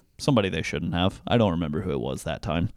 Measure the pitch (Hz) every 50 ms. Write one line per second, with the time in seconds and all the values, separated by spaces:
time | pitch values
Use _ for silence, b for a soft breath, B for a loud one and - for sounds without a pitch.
0 | - _ _ - - - 139 113 101 92 90 82 80 - - 78 85 85 85 87
1 | 90 95 - - - - - 120 110 98 85 85 87 76 73 80 98 92 71 67
2 | 57 67 67 - - 80 76 - - - 78 82 87 - -